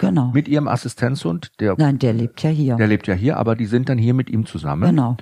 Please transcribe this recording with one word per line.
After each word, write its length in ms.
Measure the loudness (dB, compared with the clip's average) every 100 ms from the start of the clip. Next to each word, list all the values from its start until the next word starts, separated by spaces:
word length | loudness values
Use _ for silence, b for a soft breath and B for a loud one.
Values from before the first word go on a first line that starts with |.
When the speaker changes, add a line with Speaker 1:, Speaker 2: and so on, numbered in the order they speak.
Speaker 1:
Genau. 300 | 0 2 2
Speaker 2:
Mit 160 | 0 0
ihrem 200 | 0 0
Assistenzhund? 840 | -2 -4 -4 -4 -2 -4 -6 -10 -4
Der 140 | -2 2
Speaker 1:
Nein, 200 | 2 2
der 140 | 0
lebt 300 | 0 -2 -2
ja 80 | -2
hier. 260 | 0 0 2
Speaker 2:
Der 100 | 2
lebt 200 | 2 0
ja 80 |
hier, 220 | 0 0 0
aber 180 | 0 -2
die 100 | 0
sind 220 | 0 0
dann 100 | 0
hier 160 | 2
mit 140 | 2 0
ihm 140 | -2 -4
zusammen? 380 | -6 -6 0 2
Speaker 1:
Genau, 260 | 4 0 -2